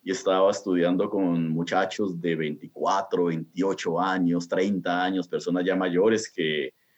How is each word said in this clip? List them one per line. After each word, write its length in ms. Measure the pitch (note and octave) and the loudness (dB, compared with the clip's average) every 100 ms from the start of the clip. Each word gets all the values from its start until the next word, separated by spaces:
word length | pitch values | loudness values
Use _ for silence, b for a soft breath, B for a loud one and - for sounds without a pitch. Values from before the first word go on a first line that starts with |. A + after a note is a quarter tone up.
y 80 | F#2 | -4
estaba 400 | F#2 F#2+ F#2+ G2 | -2 2 4 4
estudiando 580 | G2+ G2+ F2+ E2+ F2+ G2+ | 2 0 2 2 2 0
con 420 | G2+ F2+ E2+ E2 | 0 0 0 0
muchachos 720 | D#2+ E2+ F#2 F#2+ - G2+ F2 | -2 0 0 0 -2 -4 -2
de 140 | E2+ | -2
veinticuatro, 920 | D#2+ D#2 D2 - - F2 G2 - F2+ F2 | -2 -2 -6 -12 -4 -2 0 0 0 0
veintiocho 720 | E2 D#2+ - F#2+ F#2 F2+ E2 | 0 -6 -2 -2 -2 -2 -2
años, 480 | F#2 F#2+ F2 F2 E2+ | 0 0 2 0 -2
treinta 560 | F#2 G2 F#2+ F2 F2 | 0 0 0 -2 0
años, 240 | F#2 F#2 F2 | 0 -2 -4
personas 360 | F2+ F2 F2+ | -6 -2 0
ya 120 | F2+ F#2 | 0 0
mayores 540 | F#2 F2 G#2+ G#2+ A2 | 0 2 4 2 -2
que 440 | - D#2+ D2+ C2 _ _ | -4 -2 -2 -4 _ _